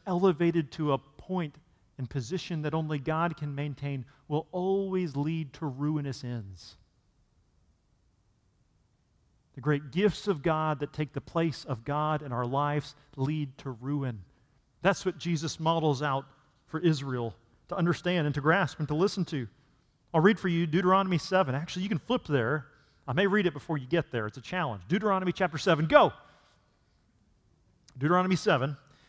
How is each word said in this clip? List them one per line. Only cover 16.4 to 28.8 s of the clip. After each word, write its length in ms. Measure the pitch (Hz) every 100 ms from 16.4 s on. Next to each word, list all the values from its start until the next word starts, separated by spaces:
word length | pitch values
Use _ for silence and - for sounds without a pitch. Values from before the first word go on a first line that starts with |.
| _ _ _
for 120 | 160
Israel 560 | 170 147 139 127 117 - _ _ -
to 80 | -
understand 520 | 170 165 175 180 147
and 60 | 143
to 60 |
grasp 380 | 143 180 170 -
and 80 | 147
to 80 | 151
listen 300 | 202 - 175
to. 200 | 147 117 _ _ _ _ _ _
I'll 80 | 165
read 180 | 180 214
for 80 | 190
you 180 | 165 170
Deuteronomy 520 | 160 185 190 190 175
seven. 360 | - 185 147
Actually, 300 | 131 165 180
you 60 | 190
can 100 | 151
flip 260 | - 247 -
there. 420 | 139 113 151 - _ _ _ -
I 60 |
may 160 | 127 196
read 180 | 208 180
it 80 |
before 240 | 143 - 156
you 100 | 127
get 220 | 165 -
there. 160 | 120 107
It's 120 | 131
a 40 |
challenge. 420 | - 180 151 101 90
Deuteronomy 460 | 196 214 190 185
chapter 240 | 170 185 151
seven. 280 | - 156 156
Go! 280 | 294 175 - - _ _ _ _ _ _ _ _ _ _ _ _ _ _ _ _ 123
Deuteronomy 400 | 143 180 185 185
seven. 400 | 208 143 139 139